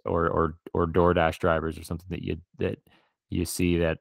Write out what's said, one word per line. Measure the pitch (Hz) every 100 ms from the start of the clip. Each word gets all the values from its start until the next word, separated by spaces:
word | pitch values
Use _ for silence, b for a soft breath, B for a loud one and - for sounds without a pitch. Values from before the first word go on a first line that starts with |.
or, | - 87 85
or, | 85 80 82 -
or | 87 85
DoorDash | 87 87 87 80 -
drivers | 90 80 80 80
or |
something | 82 85 90
that | 87
you, | 92 82 - -
that | 92 - _ _ _ _ -
you | 90 87
see | - 90 85
that | 82 80